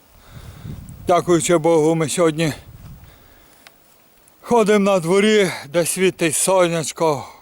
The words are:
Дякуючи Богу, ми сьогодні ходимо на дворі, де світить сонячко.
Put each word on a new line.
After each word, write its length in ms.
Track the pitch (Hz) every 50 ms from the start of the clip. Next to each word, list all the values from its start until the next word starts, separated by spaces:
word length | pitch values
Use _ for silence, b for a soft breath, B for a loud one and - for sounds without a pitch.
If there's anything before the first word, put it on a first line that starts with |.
| _ _ _ B B B B B B B B B B B B B B B B - -
Дякуючи 520 | - 175 170 - 170 175 160 151 165 175 165
Богу, 360 | 147 170 165 160 151 160 165
ми 140 | 160 160 143
сьогодні 440 | - 185 175 160 151 156 165 151 - - - - - - B B B B B B B B B B B B B B B B B B B B B _ _ _ _ _ _ _ _ _ _ _
ходимо 380 | - - 233 233 214 185 214 208
на 220 | 196 202 196 185
дворі, 500 | 156 165 185 196 202 214 214 214 196 165 135 B B 143
де 180 | 143 175 165
світить 480 | - - 180 190 180 - - 175 160 -
сонячко. 920 | - - 185 190 190 180 170 170 165 143 - - - 170 160 147 127 104 B B B